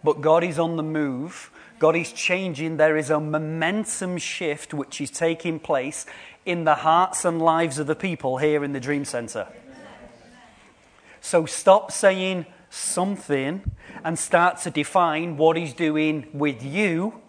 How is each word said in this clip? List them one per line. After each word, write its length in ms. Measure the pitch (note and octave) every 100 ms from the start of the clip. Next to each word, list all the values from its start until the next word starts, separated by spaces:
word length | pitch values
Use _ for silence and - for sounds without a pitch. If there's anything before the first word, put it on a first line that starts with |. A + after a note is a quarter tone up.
but 160 | D#3 D3
God 240 | D3+ E3
is 140 | F3 D3+
on 200 | E3 E3
the 60 |
move. 680 | D#3 D#3 D3 B2+ D#3 - - - - -
God 180 | D#3 E3
is 160 | E3
changing. 640 | - - F3+ F#3+ C#3 D#3+ D#3+
There 180 | D#3 D#3
is 140 | C#3+
a 100 | D3+
momentum 1000 | D3+ D#3 D#3 E3 D#3+ G#3 G#3+ - F#3 F3+
shift 520 | - - E3+ D3+ -
which 300 | D3+ C#3 -
is 80 | C#3+
taking 500 | - E3 E3 F3 D#3+
place 460 | - C#3 C3 D3+ - - - - -
in 180 | F3
the 120 | D#3+ D3
hearts 500 | D#3+ E3 F#3 - F3+
and 160 | E3
lives 380 | E3 D#3+ E3+ C#3
of 80 | D3
the 80 | D3+
people 420 | F#3+ E3 C3+ C3
here 260 | D3+ D3+
in 80 | C#3+
the 80 | C#3
Dream 240 | B2 C#3+
Centre. 440 | C#3 A#2+ A#2 A2+ F#2 - - - - - - - - - - - - _ _ _ _ -
So 260 | - F3 D#3
stop 440 | - - G3 G3+
saying 540 | - G3+ F#3+ F#3 F#3 D#3+ - _
something 1000 | - - - F#3+ G3+ - C#3+ C3+ F#3 - - - -
and 160 | D#3+ E3
start 400 | - E3+ F3 -
to 100 | F3+
define 680 | D3+ D3 F#3+ F3 D#3 E3+ D3
what 200 | D#3 E3
he's 160 | E3
doing 540 | A#2+ E3 D3+ D#3 D#3 C3
with 300 | C#3+ D3 B2
you 560 | C3+ D#3+ G#3 E3 G3+ -